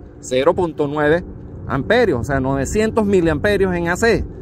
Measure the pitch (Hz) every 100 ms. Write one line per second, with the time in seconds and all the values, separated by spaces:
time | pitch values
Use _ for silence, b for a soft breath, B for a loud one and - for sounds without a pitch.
0 | - - - 127 143 180 175 156 143 147
1 | 147 165 180 - - - - 135 131 233
2 | 226 127 113 139 131 139 131 214 220 220
3 | 202 196 165 151 208 202 190 175 170 180
4 | 233 190 - B